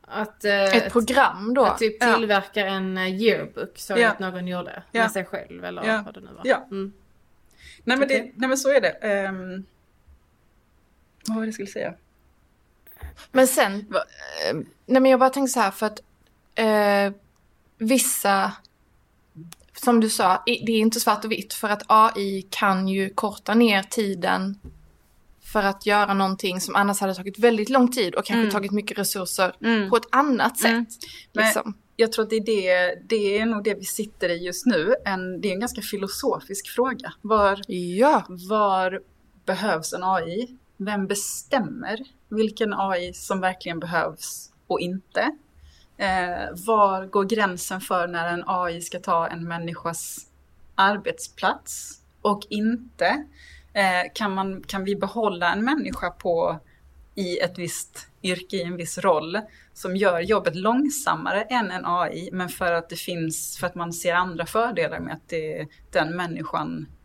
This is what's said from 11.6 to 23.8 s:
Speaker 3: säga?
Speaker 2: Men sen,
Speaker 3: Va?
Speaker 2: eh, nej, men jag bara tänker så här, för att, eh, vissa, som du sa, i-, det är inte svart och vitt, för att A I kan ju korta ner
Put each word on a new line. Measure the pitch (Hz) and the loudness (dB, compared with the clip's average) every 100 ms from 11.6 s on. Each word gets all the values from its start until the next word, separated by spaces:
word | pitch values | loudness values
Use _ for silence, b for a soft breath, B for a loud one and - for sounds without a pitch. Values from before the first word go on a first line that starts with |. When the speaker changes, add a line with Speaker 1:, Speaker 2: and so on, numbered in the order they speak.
| 202 | -10
Speaker 3:
säga? | - - 180 _ _ _ _ _ _ _ _ - B B B B | -8 -8 -10 _ _ _ _ _ _ _ _ -20 B B B B
Speaker 2:
Men | 262 262 | 4 6
sen, | 262 220 196 208 | 6 2 0 -2
Speaker 3:
Va? | 190 - 69 69 78 78 | -4 -4 -12 -14 -4 -2
Speaker 2:
eh, | 147 - _ - | -2 -6 _ 2
nej, | 254 | 6
men | 262 | 8
jag | 262 | 8
bara | 262 | 6
tänker | 269 269 | 4 0
så | 262 | 2
här, | 202 | 0
för | - 214 | 0 -4
att, | 214 - _ _ _ _ | -4 -20 _ _ _ _
eh, | - 220 214 208 202 202 202 _ _ _ _ _ _ | -2 2 4 4 4 2 -2 _ _ _ _ _ _
vissa, | 220 262 - - 202 196 196 - _ _ _ _ _ _ _ - 165 - _ - | 2 2 2 0 2 2 2 -4 _ _ _ _ _ _ _ -20 -20 -20 _ -4
som | - 233 | 4 4
du | 220 | 4
sa, | 208 196 185 - | 2 2 2 2
i-, | 240 214 | -2 0
det | |
är | 226 | 2
inte | 220 220 | 4 2
svart | - 214 | 2 0
och | 220 | 0
vitt, | 220 196 | -6 -6
för | - 208 | -6 -4
att | 208 - | -4 4
A | 220 220 202 | 6 6 4
I | 196 196 185 | -2 -4 -6
kan | - 202 190 190 | 0 2 2 2
ju | 190 196 | 0 -2
korta | - 208 202 - | -2 -4 -4 2
ner | 214 233 196 | 6 6 4